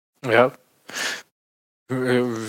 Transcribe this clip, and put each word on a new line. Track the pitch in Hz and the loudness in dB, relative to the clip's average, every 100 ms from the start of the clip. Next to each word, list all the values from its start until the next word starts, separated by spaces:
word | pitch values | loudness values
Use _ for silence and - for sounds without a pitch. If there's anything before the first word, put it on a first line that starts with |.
| _ _ | _ _
Ja. | 127 113 127 - _ _ - - - - - _ _ _ _ _ - | 2 4 4 0 _ _ -14 -8 -8 -8 -14 _ _ _ _ _ -8
Äh, | 127 127 123 123 113 | -4 0 0 0 -4